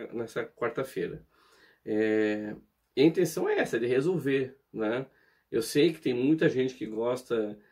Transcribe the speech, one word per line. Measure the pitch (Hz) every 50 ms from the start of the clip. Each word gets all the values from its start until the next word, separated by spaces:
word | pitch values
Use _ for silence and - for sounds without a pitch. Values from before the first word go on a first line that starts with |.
| 113 - -
nessa | 117 117 110 - 120 113
quarta-feira. | - - - - 113 - - - - - 92 87 - - - - _ _ _ _ _ _ _ - _ _ _ _ 113
É, | 110 107 110 110 107 110 107 107 104 107 107 107 107 - - _ _ _ _ _ _
e | -
a | 202
intenção | 226 - 196 175 165 - 185 - 415
é | 427 381
essa, | - - - 113
de | 117
resolver, | 120 127 131 143 180 190 160 127 139 135 139 131 127 - _ _ _ -
né? | 110 110 107 117 131 135 - _ _ _ _ _ _ _ _
Eu | - 117
sei | 110 - - 143 143 175 160
que | -
tem | - 139 123
muita | 123 127 143 156 160 170 151
gente | 120 127 127 131 -
que | - -
gosta | 113 107 110 117 123 127 123 - - 120 113 107 104 104 - - _